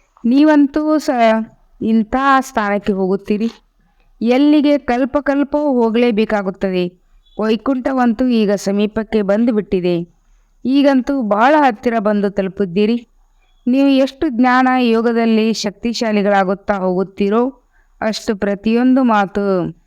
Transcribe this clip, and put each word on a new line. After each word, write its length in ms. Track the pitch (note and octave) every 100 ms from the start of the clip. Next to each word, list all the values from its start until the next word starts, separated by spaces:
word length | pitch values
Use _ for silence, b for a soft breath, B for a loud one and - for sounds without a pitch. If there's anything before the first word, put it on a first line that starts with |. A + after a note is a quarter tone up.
| _ _ A3+
ನೀವಂತೂ 720 | C4+ D4+ D4+ C#4+ D4+ D4+ D#4
ಸಹ 480 | C#4+ B3+ A3+ A3 A3 - _ -
ಇಂಥ 340 | G#3+ A3+ G#3+ C4 C4+ C4+
ಸ್ಥಾನಕ್ಕೆ 540 | C4 - G#3 G3+ G3
ಹೋಗುತ್ತೀರಿ. 580 | F#3+ F#3+ G3 G3 G#3 A3+ - _ _ _ _ _ -
ಎಲ್ಲಿಗೆ 560 | A3 B3+ D4 D4+ C#4+ C#4+
ಕಲ್ಪಕಲ್ಪವೂ 1080 | - A#3+ C4+ D4 C#4+ C#4 C#4+ D4 D4+ B3+
ಹೋಗಲೇಬೇಕಾಗುತ್ತದೆ. 1080 | A3+ A3+ A#3+ G#3 A3 G#3+ G3 F#3+ G3 F#3 F3 - _ _ _ -
ವೈಕುಂಠವಂತೂ 880 | G#3+ A#3 - C4 C4 C4 A#3+ G#3+ B3+
ಈಗ 240 | A#3 G#3
ಸಮೀಪಕ್ಕೆ 680 | G3+ - G3+ G#3 A3+ G#3+ G#3+
ಬಂದು 320 | G3 G3+ A#3+
ಬಿಟ್ಟಿದೆ. 640 | G#3+ F#3+ F#3+ F3 F3 F3 _ _ _ _ _ A#3+
ಈಗಂತೂ 560 | C4+ C#4 C4+ B3 C#4
ಬಹಳ 340 | G#3+ G3+ B3 D#4
ಹತ್ತಿರ 360 | C#4+ G#3+ B3 A3+
ಬಂದು 300 | G#3 G#3 G3+
ತಲುಪಿದ್ದೀರಿ. 760 | G3+ F#3+ - G3+ E3+ G#3+ A#3 A#3+ _ _ _ _ _ -
ನೀವು 220 | C4 C#4
ಎಷ್ಟು 400 | C4+ C4+ - D#4+
ಜ್ಞಾನ 380 | A#3 B3+ B3+ C4 B3+
ಯೋಗದಲ್ಲಿ 720 | B3 A3+ A#3 A#3 A#3 A3 A3
ಶಕ್ತಿಶಾಲಿಗಳಾಗುತ್ತಾ 1200 | G#3+ G#3+ F#3+ A#3 A3 A#3 G#3 G3+ G3+ F#3 G3 -
ಹೋಗುತ್ತೀರೋ, 880 | G3+ F#3 F3+ F#3+ F#3+ G3+ A3 B3 C4 _ _ _ _
ಅಷ್ಟು 340 | A3 G#3+ - G3+
ಪ್ರತಿಯೊಂದು 680 | G3+ G3+ A3 A#3 B3+ B3+
ಮಾತು 720 | B3+ G#3+ G3 - G3+ F#3+ E3 E3